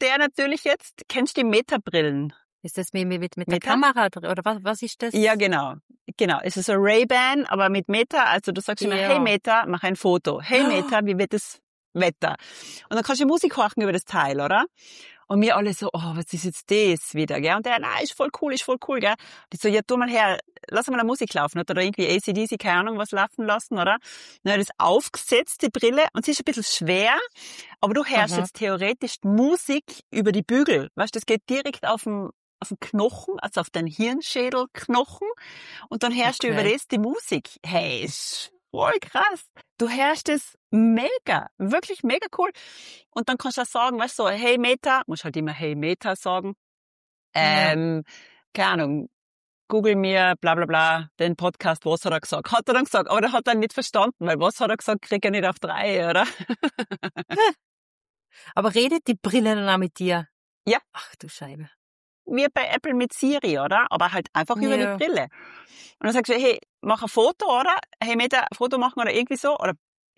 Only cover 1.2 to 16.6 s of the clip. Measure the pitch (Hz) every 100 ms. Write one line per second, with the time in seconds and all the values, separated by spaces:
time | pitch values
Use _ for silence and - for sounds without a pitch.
1.2 | 240 - 240 214 254 233 196 170 151 139
2.2 | 147 - _ _ 170 - 180 190 185 180
3.2 | 175 - 180 175 - 240 277 240 202 185
4.2 | 165 185 196 214 190 214 233 - 233 202
5.2 | 220 220 202 165 139 147 _ _ - -
6.2 | 196 151 - 190 185 196 196 220 240 254
7.2 | 254 277 277 196 190 196 180 202 247 311
8.2 | 240 190 - 180 202 214 208 196 196 285
9.2 | 240 208 - 226 208 175 190 190 190 175
10.2 | - 143 151 262 277 - 277 220 208 185
11.2 | 196 208 - - _ _ _ 170 180 156
12.2 | 156 147 - - - - - 220 226 269
13.2 | 277 339 320 277 214 - 202 185 - 185
14.2 | 147 139 147 202 320 - - - - -
15.2 | _ 202 220 202 208 185 202 165 165 160
16.2 | 170 170 180 -